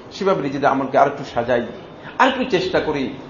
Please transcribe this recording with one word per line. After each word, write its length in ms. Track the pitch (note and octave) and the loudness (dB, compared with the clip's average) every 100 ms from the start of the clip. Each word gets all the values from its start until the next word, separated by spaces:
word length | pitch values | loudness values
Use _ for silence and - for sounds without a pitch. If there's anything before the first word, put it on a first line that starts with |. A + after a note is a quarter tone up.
| - | -14
সেভাবে 300 | - G3 E3+ | -4 0 0
নিজেদের 260 | C#3+ C#3+ C3+ | 0 0 2
আমলকে 300 | C3+ C3 C3 | 2 2 4
আরেকটু 260 | C#3 - | 4 2
সাজাই, 380 | C3 A#2+ A#2 A#2+ A2+ - - - - - | -6 -2 2 0 0 -8 -16 -16 -6 2
আরেকটু 260 | C4 C4 | 2 2
চেষ্টা 360 | B3 F3+ - D#3+ | 0 0 2 0
করি। 240 | D3 C#3+ B2 - - | 0 -2 -4 -6 -10